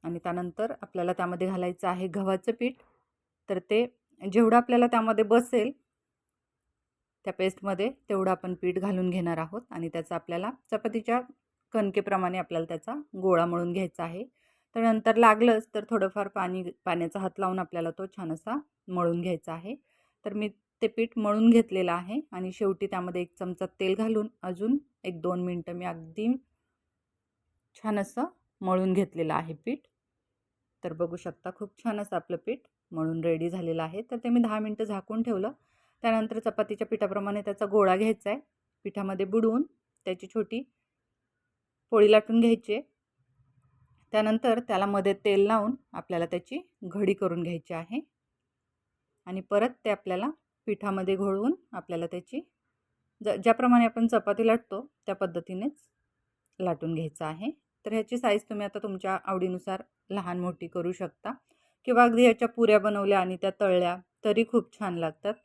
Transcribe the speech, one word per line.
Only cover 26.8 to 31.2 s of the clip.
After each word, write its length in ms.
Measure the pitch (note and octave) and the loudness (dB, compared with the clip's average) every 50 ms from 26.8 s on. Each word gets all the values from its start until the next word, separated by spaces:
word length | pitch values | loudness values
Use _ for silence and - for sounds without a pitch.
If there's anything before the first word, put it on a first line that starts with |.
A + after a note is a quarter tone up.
| _ _ _ _ _ _ _ _ _ _ _ _ _ _ _ _ _ _ _ - | _ _ _ _ _ _ _ _ _ _ _ _ _ _ _ _ _ _ _ -10
छान 220 | - G#3+ G#3+ G3+ | -6 -4 -2 -2
असं 260 | G3 F#3+ - - C4+ F4+ _ _ _ _ _ _ | -4 -4 -4 -6 -6 -6 _ _ _ _ _ _
मळून 320 | - F#3 F#3 F#3 F#3+ F#3+ F#3 | -2 0 0 2 2 2 2
घेतलेलं 400 | F3+ G3 - - E3+ E3 D#3 D#3 | 2 0 -2 -2 -4 -4 -2 -2
आहे 200 | D#3 E3 D#3+ D#3+ | -2 -4 -6 -12
पीठ. 240 | D3 _ - C4 D4 _ _ _ _ _ _ _ _ _ _ _ _ _ _ _ _ _ _ _ _ _ | -10 _ -8 -8 -8 _ _ _ _ _ _ _ _ _ _ _ _ _ _ _ _ _ _ _ _ _
तर 100 | F3+ D#3+ | -12 -4
बघू 220 | D#3 F3 E3+ E3+ | -4 -4 -4 -4
शकता 340 | F3 | -8